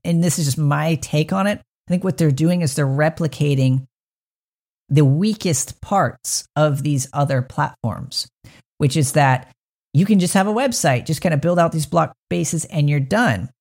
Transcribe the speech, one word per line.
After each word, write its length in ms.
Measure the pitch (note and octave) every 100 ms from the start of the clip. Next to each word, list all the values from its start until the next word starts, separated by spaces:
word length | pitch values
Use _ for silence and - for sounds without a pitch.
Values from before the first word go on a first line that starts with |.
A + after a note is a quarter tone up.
and 200 | E3+ E3
this 160 | F3 D#3
is 60 | C#3+
just 120 | C3
my 380 | D3 D3 D#3+ D#3+
take 360 | - D3+ D3+
on 140 | F#3+ G3
it, 140 | G3+
I 320 | - _ -
think 120 | F3+
what 140 | F#3 F#3
they're 140 | D#3
doing 300 | C3+ D#3+ F3+
is 140 | D#3+ -
they're 120 | C#3
replicating 1000 | C3+ D#3 D#3+ D3+ - D3 C#3 C3 C3 C3 _ _ _ _ _ _ _ _ _ -
the 160 | C#3+ C#3
weakest 720 | C#3+ G#3+ G#3+ F#3 D3 - -
parts 600 | - G3 C#3 - - - - -
of 260 | D3+ C#3+
these 240 | D3+ C#3 C3
other 280 | C#3+ C#3+ C3
platforms, 840 | B2+ - D3 - A#2+ - - - - _ - - _ -
which 200 | C#3+ D#3+
is 160 | C3+
that 360 | D#3 C3+ C3 - _ _ _ _
you 120 | C#3 G3
can 140 | G3+
just 140 | F3
have 140 | G3 G3
a 60 |
website, 520 | G#3+ C4+ A#3+ D#3 B2 -
just 160 | D#3+
kinda 160 | F3+ D3
build 220 | E3 F3
out 120 | E3
these 140 | D#3+ D3
block 280 | E3 D#3 - _
bases, 360 | F3 E3 E3 -
and 240 | E3 D3
you're 100 | D3
done. 500 | C3+ G#3 A#3 G2+ - _